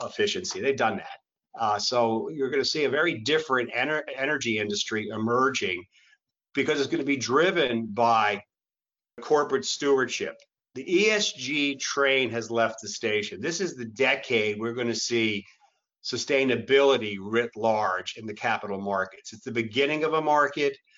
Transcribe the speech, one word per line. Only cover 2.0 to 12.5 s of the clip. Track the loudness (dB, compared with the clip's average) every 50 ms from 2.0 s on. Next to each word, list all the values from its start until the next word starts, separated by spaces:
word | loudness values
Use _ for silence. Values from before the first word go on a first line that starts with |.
| 2 2 2 0 -2 -4
you're | -4 -4 -2 0
gonna | 0 0 0
see | 0 0 0 0
a | 0
very | 2 2 2 0 0 -2
different | 0 0 0 0 2 2 0 0 0 0
ener-, | -2 -2 -2 0 -2 -2 -4 -6 -6
energy | -4 -2 -2 -2 -2 0 0 0 0
industry | -2 -2 -2 -4 -4 -4 -4 -4 -4 -4
emerging | -4 -4 -2 0 2 4 4 2 2 0 -2 -2 -4 -6 -8 -12 _ _ _ _ _ _ _ _ _ _ _ _ -4
because | -2 0 0 0 0
it's | 0 0
gonna | -2 -2 0
be | 0 -2 -2
driven | 0 0 2 4 4 4 2 2 0 0 0 -2 -4 -4
by | 0 2 4 4 6 4 4 2 0 -2 -6 _ _ _ _ _ _ _ _ _ _ _ _ _ _ -14
corporate | 0 2 2 4 4 2 0 0 0
stewardship. | -2 -4 -2 2 4 4 4 4 0 -2 -4 -4 -6 -8 -10 _ _ _ _ _ _ -14
The | -12 -2 2 4 4 4
E | 4
S | 4 2 0 -2 -4
G | -6 -6 -4 -2 0 0 0 -2 -4
train | -6 -4 0 2 2 4 4 4 2 0
has | 0 -4 -4 -2